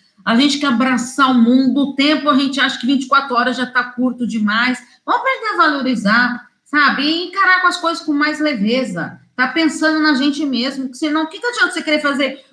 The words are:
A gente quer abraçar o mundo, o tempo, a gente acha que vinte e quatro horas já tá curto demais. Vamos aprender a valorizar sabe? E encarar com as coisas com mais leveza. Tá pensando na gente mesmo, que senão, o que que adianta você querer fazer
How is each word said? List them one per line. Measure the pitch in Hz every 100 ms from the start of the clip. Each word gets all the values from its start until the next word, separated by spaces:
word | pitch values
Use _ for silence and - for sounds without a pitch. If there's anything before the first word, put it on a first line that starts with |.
| _ _
A | - 233
gente | 285 -
quer | 277
abraçar | 226 262 247 - - 262
o |
mundo, | 247 226 262 262 285
o | 277
tempo, | - 285 311 285
a | 269
gente | 277 277
acha | 262 -
que | 240
vinte | 269
e | -
quatro | 277 277
horas | 240 240 254
já | 247
tá | 254
curto | 240 - 254 240 226
demais. | 220 208 214 254 247 - _
Vamos | - 466
aprender | 494 508 440
a | 359
valorizar | 320 285 254 214 196 233 247 240 - _ _
sabe? | 294 294 208
E | 285 330 359
encarar | 381 370 370
com | 359
as | 349
coisas | 330 320
com | -
mais | 285 302 285
leveza. | 302 247 208 254 226 170 139 - _
Tá | - 254
pensando | 330 320 - 311 311
na | 302
gente | 262 294 285 294
mesmo, | 240 262 262 254
que | -
senão, | 311 302
o | 320
que | -
que | 480
adianta | 453 -
você | 359
querer | 302 302
fazer | 294 277 269 - -